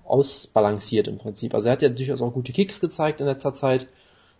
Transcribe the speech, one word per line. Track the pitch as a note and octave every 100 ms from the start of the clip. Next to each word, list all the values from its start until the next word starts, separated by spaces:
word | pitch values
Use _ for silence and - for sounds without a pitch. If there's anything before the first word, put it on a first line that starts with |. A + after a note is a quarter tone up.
äh, | -
ausbalanciert | B2+ - - - - G#2 G#2 - A2 G2+
im | G#2
Prinzip. | A2+ G2+ A2+
Also | A2 G#2+
er |
hat | B2+
ja | C#3
durchaus | A#2+ C3 B2
auch | A#2+
gute | B2+ B2
Kicks | B2+ G3 -
gezeigt | E3+ - D#3 D3+
in | C#3
letzter | C3+ C#3+
Zeit. | C3+ C#3 C3 C3 _ _ _ _ _